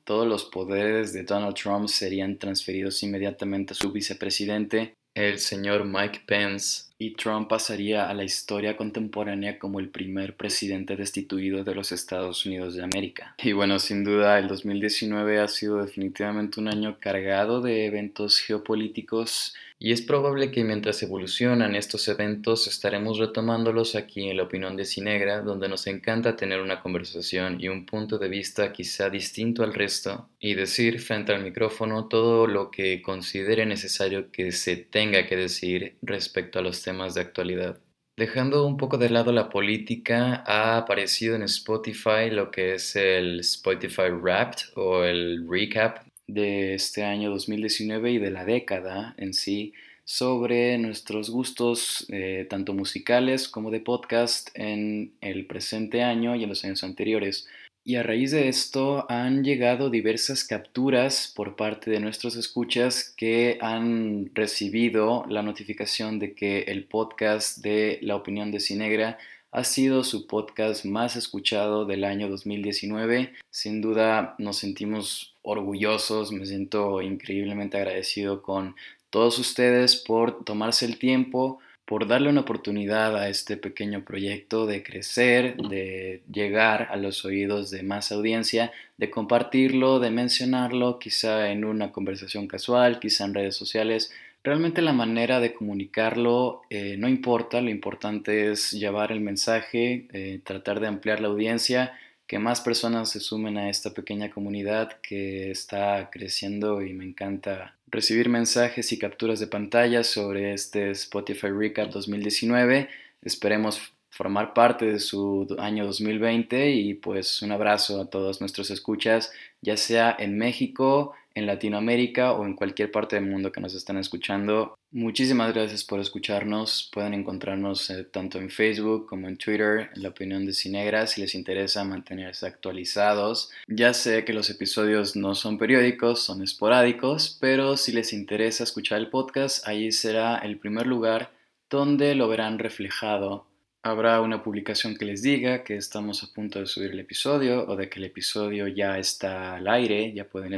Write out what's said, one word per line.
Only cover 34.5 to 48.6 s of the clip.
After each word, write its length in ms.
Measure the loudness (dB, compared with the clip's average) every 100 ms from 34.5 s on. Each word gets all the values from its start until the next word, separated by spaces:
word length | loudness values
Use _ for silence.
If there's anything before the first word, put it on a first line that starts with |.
se 260 | -2 -2 -2
tenga 480 | 0 0 4 4 4
que 100 | 0
decir 600 | 0 -2 0 0 -2 -8
respecto 560 | -6 -4 -2 -4 -4 -4
a 20 |
los 220 | -4 -4
temas 320 | -6 -6 -4 -4
de 60 |
actualidad. 580 | -4 -4 -2 -2 -4 -6 _ _ _ -4
Dejando 500 | -2 2 2 4 2
un 100 | 2
poco 220 | 0 4
de 100 | 4
lado 220 | 6 4
la 180 | 4 2
política, 960 | 0 2 0 -2 -6 0 2 2 0 2
ha 320 | 4 4 4
aparecido 580 | 2 0 2 0 2 0
en 60 |
Spotify 880 | 0 -2 0 -2 -2 -2 2 4 4
lo 220 | 0 -2
que 240 | 0 0 0
es 200 | -2 2
el 440 | 4 4 2 0
Spotify 720 | -2 0 0 0 -2 0 2
Wrapped 640 | 2 2 2 2 -2 -10 -4
o 280 | 0 2
el 440 | 2 2 0 -4 -2
recap 560 | 0 0 2 0 0 -14 -20 -8
de 480 | -2 0 0 -2 -2
este 280 | -2 -2
año 260 | -2 -2 -2
dos 200 | -2 -4
mil 100 | -4
diecinueve 520 | -2 -2 -2 -2 0
y 60 | 0
de 140 | 0
la 140 | -4 0
década 720 | 0